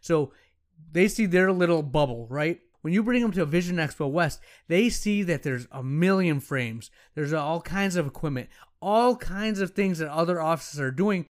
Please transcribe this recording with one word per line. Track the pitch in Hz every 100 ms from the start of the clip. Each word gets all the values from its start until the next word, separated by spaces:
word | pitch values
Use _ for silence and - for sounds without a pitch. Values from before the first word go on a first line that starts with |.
So | - 165 139 _ _ _ _ _ -
they | 156 208
see | 214 214
their | 180 185
little | 185 175 165
bubble, | 151 139 143 117 117
right? | 135 151 170 _ _
When | 156
you | 185
bring | 220 247
them | 233
to | 185 151
Vision | 170 175 175
Expo | 151 - 143
West, | 151 165 - - - _
they | 170 233
see | - 208 208
that | 185 156
there's | 151 127 123
a | 135
million | 131 143 180 190 180 143
frames. | - 139 120 113 - _ _ -
There's | 147
all | 156 147 165
kinds | - 185 196 180
of | 147
equipment, | - 160 131 117 - - _
all | 190 214 240 247
kinds | - 190 220 202
of | 190
things | 196 196 170
that | 156
other | 151 170 175
offices | 156 165 - 143
are | 135
doing. | 131 196 196 151